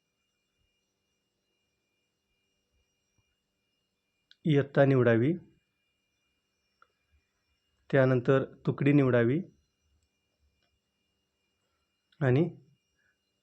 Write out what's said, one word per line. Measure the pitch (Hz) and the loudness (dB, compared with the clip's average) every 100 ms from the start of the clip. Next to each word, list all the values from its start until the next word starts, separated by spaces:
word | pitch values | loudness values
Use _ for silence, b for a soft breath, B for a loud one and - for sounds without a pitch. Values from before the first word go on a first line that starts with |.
| _ _ _ _ _ _ _ _ _ _ _ _ _ _ _ _ _ _ _ _ _ _ _ _ _ _ _ _ _ _ _ _ _ _ _ _ _ _ _ _ _ _ _ - | _ _ _ _ _ _ _ _ _ _ _ _ _ _ _ _ _ _ _ _ _ _ _ _ _ _ _ _ _ _ _ _ _ _ _ _ _ _ _ _ _ _ _ -10
इयत्ता | 175 139 135 151 | -2 -2 -2 0
निवडावी, | 139 131 117 113 131 180 - _ _ _ _ _ _ _ _ _ _ _ _ _ _ _ _ _ _ _ _ _ _ _ - | 2 2 2 0 -2 -6 -12 _ _ _ _ _ _ _ _ _ _ _ _ _ _ _ _ _ _ _ _ _ _ _ -4
त्यानंतर | 139 131 127 123 135 - - - | 0 2 0 0 -2 -2 -10 -8
तुकडी | - 143 | -4 0
निवडावी | 143 131 120 117 151 190 _ _ _ _ _ _ _ _ _ _ _ _ _ _ _ _ _ _ _ _ _ _ _ _ _ _ - | 2 2 0 0 -2 -8 _ _ _ _ _ _ _ _ _ _ _ _ _ _ _ _ _ _ _ _ _ _ _ _ _ _ -6
आणि | 135 131 175 - _ _ _ _ _ _ _ _ | -2 0 -2 -6 _ _ _ _ _ _ _ _